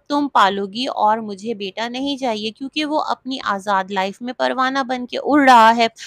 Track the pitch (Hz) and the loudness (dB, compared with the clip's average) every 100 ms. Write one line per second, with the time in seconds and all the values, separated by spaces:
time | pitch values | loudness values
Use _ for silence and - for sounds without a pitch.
0 | - 285 285 254 196 196 196 208 269 - | -4 -2 0 4 2 2 -6 -6 -6 0
1 | 214 220 220 196 214 214 196 196 233 254 | 0 0 -4 -10 -8 -8 -8 -8 -8 -6
2 | 277 277 262 214 220 214 269 302 302 302 | -6 -4 -4 -4 -6 -8 -10 -6 -2 -2
3 | - - 254 262 - 196 202 190 190 202 | -2 -4 -6 -8 -6 -6 -2 -2 -2 -4
4 | 196 196 247 254 254 254 262 269 247 254 | -4 -6 -10 -4 -2 0 -2 -2 -4 -6
5 | 247 247 - 294 269 247 220 233 226 - | -6 -6 0 4 8 8 8 6 0 -2